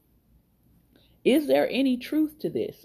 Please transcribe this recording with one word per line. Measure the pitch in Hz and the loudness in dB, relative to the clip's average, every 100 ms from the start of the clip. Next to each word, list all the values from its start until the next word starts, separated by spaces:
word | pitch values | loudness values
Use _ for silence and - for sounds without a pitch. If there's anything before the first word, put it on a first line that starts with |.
| _ _ _ _ _ _ _ _ _ _ _ _ | _ _ _ _ _ _ _ _ _ _ _ _
Is | - 277 285 | 2 2 4
there | 277 - | 2 2
any | 233 269 247 | 0 0 -2
truth | - 302 302 - | -4 -4 -4 -6
to | 170 | -6
this? | 113 - - | -4 -6 -8